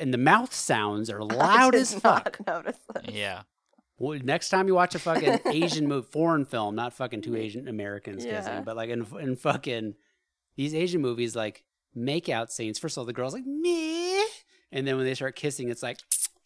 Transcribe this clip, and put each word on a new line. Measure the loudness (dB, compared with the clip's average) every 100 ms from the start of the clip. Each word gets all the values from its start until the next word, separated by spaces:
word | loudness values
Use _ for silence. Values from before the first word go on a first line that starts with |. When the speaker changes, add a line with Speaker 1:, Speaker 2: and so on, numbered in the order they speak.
Speaker 1:
and | 0
the | 4
mouth | 6 6 4
sounds | -4 0 0 0 -2 -4
are | -4
Speaker 2:
<laughs> |
I | -2
Speaker 1:
loud | 2 6 8 8
Speaker 2:
did | 6
Speaker 1:
as | 4 2
Speaker 2:
not | 4 4 2
Speaker 1:
fuck. | -6 -6
Speaker 2:
notice | -4 -6 -10 -10
this. | -12 -8
Speaker 3:
Yeah. | -6 -4 -6 -12 _ _ _ _ -8
Speaker 1:
Well, | -6 -4
next | -2 -2 2
time | 2 4
you |
watch | 4 4
a | 2
fucking | 0 2 4 2
Speaker 2:
<laughs> | 2
Speaker 1:
Asian | 2 2 2 0
mo-, | 0
foreign | -2 2 4 4 2
film, | -2 -2 -4
not | -6
fucking | -4 -6 -6
two | -4 -4
Asian | -4 -8 -8
Americans | -8 -6 -8 -10 -8
Speaker 2:
Yeah. | -6 -6
Speaker 1:
kissing, | -6 -8
but, | -6
like, | -6 -4
in, | -4 -6 -6
in | -6 -2
fucking | 0 0 0 -4 -6 -10 _ _ _ _ _ -6
these | -2
Asian | 0 0 2
movies, | 0 0 -2 -2
like, | -4 -6 _ _ _
makeout | -6 -2 -2 0 -2 -2
scenes. | -4 -6 -4
First | -6 -6
of |
all, |
the | -6
girl's | -4 -4
like, | -6 -6
"Meh," | -2 0 0 -2 -4 -2 0 0 -4 _ _ _
and | -4 0
then | 0
when |
they | 0
start | 0 -4 -4
kissing, | -4 -4 -6
it's | -6
like, | -8 -6 -2 0 0 _